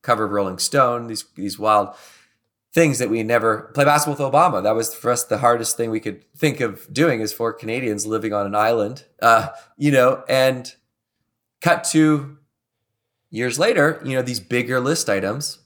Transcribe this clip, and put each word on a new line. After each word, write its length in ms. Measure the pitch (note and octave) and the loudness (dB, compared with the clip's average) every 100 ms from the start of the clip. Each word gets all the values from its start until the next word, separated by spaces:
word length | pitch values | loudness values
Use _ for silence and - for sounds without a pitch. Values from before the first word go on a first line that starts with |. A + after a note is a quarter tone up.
cover 240 | - A2+ G#2+ | 0 0 0
of 60 | |
Rolling 260 | G2+ G2 F#2 | -2 -2 -4
Stone, 480 | - C#3 B2+ A#2+ A#2 | -2 2 2 0 -6
these, 180 | G#2+ - | -12 -14
these 240 | - G2 G2+ | -10 -10 -4
wild 380 | G#2+ G#2 G2 - - _ _ _ _ _ _ | 2 2 2 -8 -20 _ _ _ _ _ _
things 240 | - E3 A#2+ | 2 2 2
that 100 | B2 | -2
we 140 | A2+ | -2
never, 480 | A2 A#2+ A2+ G#2+ - | 2 2 2 -2 -4
play 120 | - C#3+ | 2 4
basketball 400 | D3 D3+ C#3+ C#3 | 4 0 -2 0
with 80 | |
Obama. 280 | C#3 F3 A2 | 4 4 2
That 140 | G2 A2+ | 0 0
was 180 | A2+ | -2
for 160 | - A#2 | -4 -2
us 140 | B2 | -2
the 140 | - G#2+ | -2 0
hardest 400 | A#2+ A#2+ A2+ - | 2 2 -2 -4
thing 120 | A#2 | -4
we 80 | A2 | -4
could 320 | A2 F#2+ _ - | -6 -12 _ -2
think 240 | D#3 B2 | -2 0
of 320 | A#2+ F#2+ - | -6 -6 -10
doing 300 | D#3 E3+ A#2+ | 0 0 0
as 100 | G#2+ | -4
four 220 | - A#2 | -4 -6
Canadians 500 | - A2 A#2+ B2+ G#2 | -6 -8 -6 -4 -6
living 300 | G#2+ A2 A2 | -4 -4 -4
on 100 | G#2 | -4
an 100 | G2+ | -2
island, 520 | G#2 A2 A#2 G#2 B2+ - _ | 0 2 2 -2 -6 -20 _
uh, 260 | A#2 A2+ - - - _ | 4 4 2 -12 -20 _
you 120 | C#3+ | 2
know, 320 | C#3 B2+ C3 - | 4 4 2 0
and 460 | C3 C3 B2+ A#2+ - _ _ _ _ _ _ _ _ | 2 2 0 -10 -20 _ _ _ _ _ _ _ _
cut 220 | F3 E3+ | 0 0
to 520 | - D#3+ D#3 D3+ C#3 - _ _ _ _ _ _ _ _ _ | 2 2 4 2 -4 -18 _ _ _ _ _ _ _ _ _
years 280 | A2 B2 B2 | -6 -4 0
later, 400 | G3+ A3 D3 D#3+ | 0 2 2 0
you 80 | C#3+ | -4
know, 80 | C3 | -4
these 200 | B2+ B2 | -4 -6
bigger 380 | - B2 A#2+ B2+ | -4 -4 0 -2
list 300 | B2+ E3 - | 0 -2 0
items 520 | G2 F#2+ B2 D3 - | -2 -2 -6 -8 -12